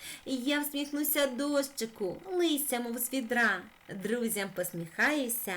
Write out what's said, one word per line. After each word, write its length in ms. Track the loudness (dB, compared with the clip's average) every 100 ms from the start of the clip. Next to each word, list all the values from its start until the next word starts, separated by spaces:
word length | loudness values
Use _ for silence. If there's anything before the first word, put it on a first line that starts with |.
| -14 -10
Я 360 | -4 -2 2 0
всміхнуся 680 | 0 -2 -2 -2 0 2 2
дощику, 880 | 2 2 2 0 -2 -6 -4 -4 -4 -2
лися, 480 | 2 4 2 0 -2
мов 180 | -2 -4
з 140 | -2
відра. 500 | -2 0 2 4 2 -4 -16 -12
Друзям 600 | -6 -2 0 0 0 -2
посміхаюся, 1000 | -2 -4 -4 -4 2 4 4 0 -2 -2